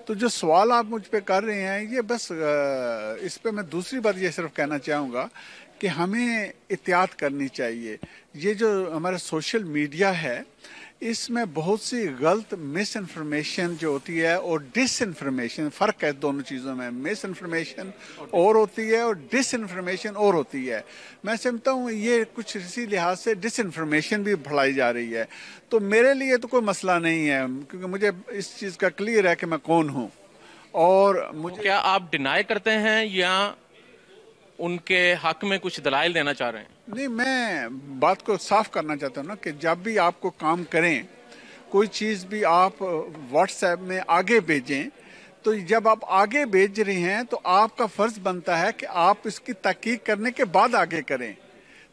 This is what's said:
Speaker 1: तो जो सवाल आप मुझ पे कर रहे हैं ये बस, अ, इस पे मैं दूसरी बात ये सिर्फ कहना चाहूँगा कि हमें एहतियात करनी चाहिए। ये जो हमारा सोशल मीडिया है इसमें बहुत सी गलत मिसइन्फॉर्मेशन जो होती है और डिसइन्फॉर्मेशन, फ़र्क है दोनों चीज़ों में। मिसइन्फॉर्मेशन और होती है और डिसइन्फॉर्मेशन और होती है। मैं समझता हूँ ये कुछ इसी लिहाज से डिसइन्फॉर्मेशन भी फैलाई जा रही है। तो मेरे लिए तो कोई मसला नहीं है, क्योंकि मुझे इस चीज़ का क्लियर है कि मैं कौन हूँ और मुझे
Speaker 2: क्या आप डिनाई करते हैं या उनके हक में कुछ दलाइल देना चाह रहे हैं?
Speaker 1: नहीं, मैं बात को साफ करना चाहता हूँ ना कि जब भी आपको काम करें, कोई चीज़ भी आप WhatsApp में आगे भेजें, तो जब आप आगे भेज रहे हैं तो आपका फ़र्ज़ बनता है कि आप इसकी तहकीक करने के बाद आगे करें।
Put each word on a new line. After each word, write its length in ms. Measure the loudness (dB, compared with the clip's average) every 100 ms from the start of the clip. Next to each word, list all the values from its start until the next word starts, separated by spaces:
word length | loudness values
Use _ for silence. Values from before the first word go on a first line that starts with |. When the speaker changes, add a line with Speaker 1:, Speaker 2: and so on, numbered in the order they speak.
| -8
Speaker 1:
तो 80 | -2
जो 140 | -2
सवाल 420 | 0 2 4 6
आप 140 | 4 0
मुझ 160 | -6
पे 200 | -4 -4
कर 220 | 0 0
रहे 180 | 0 -4
हैं 280 | -4 -4 -4
ये 80 | -4
बस, 300 | -4 -4 -6
अ, 960 | -4 0 2 0 0 -2 -4 -6 -8 -8
इस 140 | -8
पे 80 | -6
मैं 180 | -6 -6
दूसरी 300 | -8 -6 -2
बात 180 | 0 0
ये 140 | -2
सिर्फ 200 | -4 -6 -4
कहना 220 | -2 -2
चाहूँगा 520 | -2 -2 -2 -6 -6 -10 -20 -20 -20 -6
कि 60 | -4
हमें 580 | -2 -2 -2 -2 -2 -4
एहतियात 640 | -10 -8 -6 0 2 2
करनी 340 | 0 -4 -2 -6
चाहिए। 520 | -4 -6 -6 -8 -12 -14 -20 _ -6
ये 200 | -4 0
जो 360 | 2 2 -2
हमारा 260 | -4 -2 -4
सोशल 460 | -4 -4 -2 -2
मीडिया 480 | -2 -2 -2 0 0
है 340 | 2 -2 -6 -10 _ -20 -20 -20 -10 -6
इसमें 480 | -6 -4 -4 -4
बहुत 280 | -2 -2 -2
सी 240 | -2 -4 -4 0
गलत 340 | 2 2 0
मिसइन्फॉर्मेशन 1200 | -8 -6 -4 -4 -6 -8 -8 -6 -4 -4 -2 -4 -2
जो 140 | -2
होती 260 | -2 -4 0
है 200 | 2 0
और 240 | 0 -4 -2 0
डिसइन्फॉर्मेशन, 920 | 0 0 -4 -4 -4 -2 -4 -4 -6
फ़र्क 340 | 0 0 2
है 80 | -2 -2
दोनों 220 | -2 -4
चीज़ों 340 | -6 -10 -8 -8
में। 140 | -8
मिसइन्फॉर्मेशन 1000 | -8 -6 -6 -8 -10 -6 -6 -6 -10 -14 -14 -18 -18 -2
और 240 | 4 6 6
होती 300 | 4 0 0
है 140 | 0 0
और 120 | -2 -2
डिसइन्फॉर्मेशन 840 | -2 0 -2 -6 -8 -6 -6 -6 2
और 180 | 4 4
होती 300 | 2 -4 -6
है। 180 | -6 -8 -16 -20 -12 -6
मैं 100 | -4
समझता 340 | -2 -2 0
हूँ 200 | 0 -2
ये 320 | -2 2 2 2 -6
कुछ 200 | -10 -8
इसी 280 | -8 -8 -4
लिहाज 320 | 0 0 0
से 180 | -2 -2
डिसइन्फॉर्मेशन 840 | -2 -2 -4 -4 0 0 0 0
भी 120 | 0 -2
फैलाई 360 | 0 2 2
जा 160 | 4 2
रही 200 | 0 -2
है। 160 | -4 -6 -10 -20 -20 -2
तो 80 | 0
मेरे 320 | 4 6 6
लिए 240 | 4 2 0
तो 100 | 2
कोई 140 | 0
मसला 360 | 0 0 2 2
नहीं 280 | 2 2 2
है, 180 | 0 0
क्योंकि 400 | -6 -10 -10 -8
मुझे 240 | -2 0 -2 -8
इस 220 | -10 -10 -10
चीज़ 180 | -10 -2
का 120 | 0
क्लियर 360 | 0 0 4 4
है 80 | 2
कि 100 | 0
मैं 140 | -4
कौन 300 | 2 4 4
हूँ 200 | 0 -6 -10 -20 -20 -20 -20 -6 4
और 540 | 6 8 6 4 -2 -8
मुझे 260 | -10 -4
Speaker 2:
क्या 160 | 0 2
आप 320 | 4 2 0
डिनाई 320 | -2 0 0
करते 280 | 0 -2 0 2
हैं 260 | 2 2 0
या 480 | 0 2 2 0 -4 _ -20 -20 -20 _ -20 -20 -20 _ -8
उनके 400 | -6 -4 0 2 4 2
हक 200 | 0 -2
में 160 | -2 -2
कुछ 200 | -4 -4
दलाइल 320 | 0 2 2
देना 200 | 0 0
चाह 160 | -2 -4
रहे 120 | -6
हैं? 80 | -12 _ -14
Speaker 1:
नहीं, 180 | -8 -6
मैं 920 | -2 -2 0 -2 -4 -6 -10 -12 0
बात 220 | 2 2
को 140 | 0 -2
साफ 300 | 2 2 2
करना 220 | -2 -4 -4
चाहता 260 | -6 -6
हूँ 60 | -10
ना 80 | -10
कि 160 | -10 -2
जब 200 | 0 0
भी 120 | 0 2
आपको 320 | 2 2 -4
काम 320 | -2 0 0
करें, 440 | 0 2 4 2 -2 -14 -20 -20 -20 -20 0
कोई 160 | 2 2
चीज़ 360 | 0 -2 -2 -6
भी 140 | -2
आप 340 | 4 6 4 2 -4 -4 -6 -10 -2
WhatsApp 460 | 2 2 2 0 0
में 200 | -2 -6 2
आगे 300 | 2 4 4
भेजें, 480 | 4 0 0 -4 -6 -12 -20 -20 -20 -6 -2
तो 100 | -2 2
जब 200 | 2 4
आप 160 | 2 2 2
आगे 260 | 4 2 2
भेज 340 | 4 4 2
रहे 160 | -2 0
हैं 300 | 0 -2 -2
तो 120 | -4
आपका 480 | 2 4 4 2 -2
फ़र्ज़ 320 | 0 -2 0
बनता 360 | -4 -4 0 0
है 140 | 0
कि 140 | -2 -4
आप 420 | 2 4 4 0
इसकी 260 | -8 -10 -4
तहकीक 480 | -2 -2 -2 -2 -2
करने 260 | -2 -2
के 120 | -2 2 4
बाद 200 | 4 4
आगे 260 | 2 -2
करें। 320 | -4 -4 -6 -12 -20 -20 -20 -20 -20